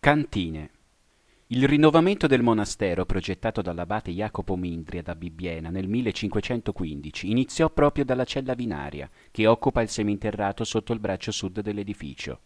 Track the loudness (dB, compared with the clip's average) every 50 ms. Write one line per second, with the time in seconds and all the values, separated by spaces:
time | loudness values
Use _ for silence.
0 | 4 4 4 4 0 -2 -2 -4 -2 -2 -6 -8 -12 -14 _ _ _ _ _ _
1 | _ _ _ _ _ _ _ _ _ _ 0 2 4 4 6 8 8 8 8 8
2 | 6 6 4 2 4 4 4 6 6 4 4 4 2 -2 -2 -2 0 0 0 0
3 | 0 0 0 -2 0 -4 -6 -2 -2 -4 -2 -2 -4 -4 -4 -6 -6 -4 -4 -6
4 | -4 -6 -6 -4 -4 -4 -4 -6 -4 -4 -4 -4 -2 -4 -6 -8 -8 -8 -8 -10
5 | -8 -8 -10 -8 -8 -10 -10 -8 -8 -8 -6 -6 -8 -6 -6 -4 -4 -2 -2 0
6 | 0 -2 -2 -2 -4 -2 -2 -2 -2 -2 -4 -4 -4 -6 -6 -4 -6 -6 -6 -8
7 | -10 -10 -12 -8 -4 0 0 0 0 0 2 2 2 2 4 4 4 4 4 2
8 | 0 0 2 0 0 -2 -2 -4 -2 -4 -4 -2 -2 -4 -4 -4 -6 -8 -10 -10
9 | -12 -12 -16 _ -20 _ _ 4 6 6 6 6 4 0 2 2 0 0 -2 -2
10 | 0 0 0 0 -2 -4 -2 0 -2 -2 -2 -2 -6 -2 -2 -2 0 0 -6 -4
11 | -2 -4 -4 -2 -4 -6 -6 -4 -6 -6 -6 -6 -6 -4 -4 -6 -6 -6 -8 -8
12 | -8 -12 -12 -10 -10 -10 -10 -12 _